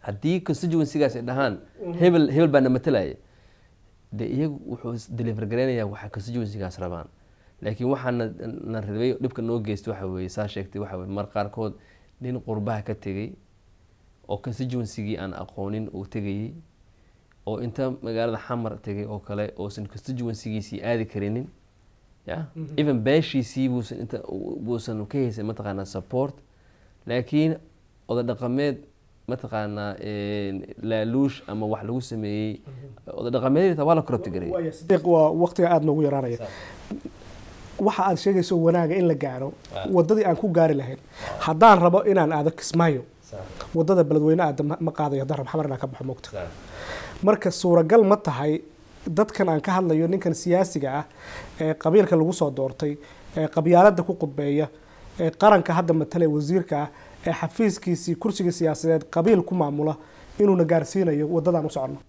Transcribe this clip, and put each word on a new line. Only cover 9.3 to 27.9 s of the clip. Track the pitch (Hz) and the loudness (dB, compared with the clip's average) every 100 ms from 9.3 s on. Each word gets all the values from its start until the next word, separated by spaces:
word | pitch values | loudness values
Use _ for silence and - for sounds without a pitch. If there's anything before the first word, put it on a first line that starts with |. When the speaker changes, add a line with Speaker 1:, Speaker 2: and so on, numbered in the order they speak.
| - | -4
Speaker 1:
noo | 113 117 | -4 -4
geysto | 107 104 113 | -4 -6 -6
waxa | 101 95 | -8 -6
weeye, | 92 92 | -6 -8
saa | - - | -6 -6
sheegtay | - 95 101 | -6 -10 -8
waxa | 101 98 | -8 -8
weeye, | 92 | -8
mar | 101 104 | -6 -6
qaarkood | 107 104 104 110 - _ _ _ _ | -4 -6 -4 -8 -8 _ _ _ _
nin | 127 123 | -8 -8
qurbaha | - 107 104 107 | -6 -6 -4 -6
ka | 107 | -6
tegay | 107 104 95 107 190 _ _ _ _ _ _ _ _ _ | -8 -8 -8 -8 -12 _ _ _ _ _ _ _ _ _
oo | 101 | -8
constituency-gii | - 110 131 127 113 - 104 110 | -6 -6 -4 -4 -6 -6 -6 -6
aan | 98 | -6
aqoonin | 90 95 - 98 107 110 | -10 -12 -8 -6 -6 -6
uu | - 104 | -10 -10
tegayay, | 113 101 98 110 160 - _ _ _ _ _ _ _ - | -8 -6 -6 -8 -12 -20 _ _ _ _ _ _ _ -8
oo | 110 | -6
inta | 120 113 131 127 | -6 -4 -4 -4
magaalada | 110 113 117 110 | -6 -4 -2 -4
Xamar | - 120 113 110 | -6 -6 -6 -8
tegay | 107 101 | -8 -8
oo | 104 104 | -6 -10
kale, | - 101 104 - | -8 -6 -6 -6
oosan | 101 101 101 | -10 -10 -12
constituency-giisii | - - 127 120 110 - 110 101 98 | -12 -10 -6 -6 -6 -6 -8 -8 -8
aadi | 98 117 110 | -4 -2 -2
karinin, | 107 101 110 139 - _ _ _ _ _ _ - | -4 -4 -4 -8 -14 _ _ _ _ _ _ -10
ya? | 165 156 | -8 -8
Speaker 2:
Mhm. | 165 156 151 | -10 -10 -2
Speaker 1:
Even | 151 127 | 0 2
beeshiisii | 113 151 160 139 120 - 131 | 2 2 2 -2 -4 -2 -2
buusan | 123 110 - | -2 -4 -10
inta, | 113 - - 95 - - | -10 -10 -8 -10 -8 -8
buusan | 107 120 113 107 104 | -6 -6 -4 -8 -6
ka | 139 | -2
haysan | 127 110 107 | -2 -2 -6
mataqaanaa | 107 104 98 | -6 -6 -6
support. | 98 95 87 127 139 - _ _ _ _ _ _ - | -6 -10 -6 -4 -4 -6 _ _ _ _ _ _ -6
Laakiin | 120 123 147 156 160 - _ _ | -4 0 0 2 0 -8 _ _